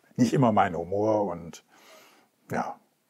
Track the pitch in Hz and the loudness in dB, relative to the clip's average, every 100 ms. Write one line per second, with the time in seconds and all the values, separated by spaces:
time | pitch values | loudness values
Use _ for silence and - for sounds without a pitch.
0 | _ - 123 180 120 104 98 85 85 101 | _ 0 0 4 4 4 2 -2 -4 -2
1 | 110 107 95 85 82 - _ _ - - | 0 0 -2 -6 -14 -18 _ _ -20 -20
2 | - _ _ _ - - - - _ _ | -20 _ _ _ -8 -6 -6 -10 _ _